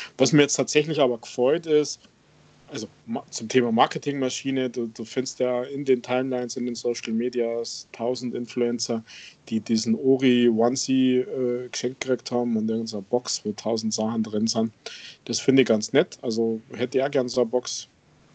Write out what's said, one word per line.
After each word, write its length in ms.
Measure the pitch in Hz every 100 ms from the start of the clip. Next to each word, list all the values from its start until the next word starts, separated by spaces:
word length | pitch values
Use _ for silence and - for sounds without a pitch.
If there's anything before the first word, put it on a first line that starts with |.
| - -
Was 160 | 131
mir 100 | 151
jetzt 120 | 143 -
tatsächlich 440 | 131 151 151 151
aber 180 | 135 117
gefreut 460 | - - 123 165 160
ist, 340 | 151 147 - _ _ _ _ _ _ -
also 180 | 123 107 _ -
ma-, 180 | 117 -
zum 180 | - 110
Thema 240 | 127 120
Marketingmaschine, 1000 | 113 151 - 143 139 131 - 139 135 127
du, 180 | 120 117
du 180 | 113 113
findest 340 | - 127 -
ja 240 | 123 123
in 220 | 127 139 135
den 160 | 127
Timelines, 560 | 120 127 131 127 123 123
in 80 | 123
den 100 | 117
Social 380 | 123 117 -
Medias 760 | 113 123 123 117 117 117 - -
tausend 420 | - 117 127 127
Influencer, 680 | 120 120 - 120 117 - 113 113 - - - -
die 100 | 110
diesen 360 | 107 110 113 110
Ori 540 | 131 135 135 123 120
Onesie, 680 | 110 117 131 - 131 131 127
äh, 500 | 127 135 123 123 123
geschenkt 320 | - 127 131
gekriegt 300 | 131 127 -
haben 260 | 123 123 113
und 120 | 110
irgendeine 340 | 113 113 107
Box, 380 | 95 123 - - 107
wo 60 |
tausend 420 | 107 131 113 110
Sachen 300 | 107 110 113
drin 240 | 107 107 113
sind. 260 | 117 113 - - - - - -
Das 140 | 117
finde 220 | - 135
ich 60 | 123
ganz 260 | 110 107
nett. 240 | 135 185 -
Also 380 | 131 113 113 113 -
hätte 240 | - 123 135
ich 60 |
auch 80 | 135
gern 180 | 143 123
so 120 | 127
eine 80 | 117
Box. 380 | 123 - - - _ _ _ _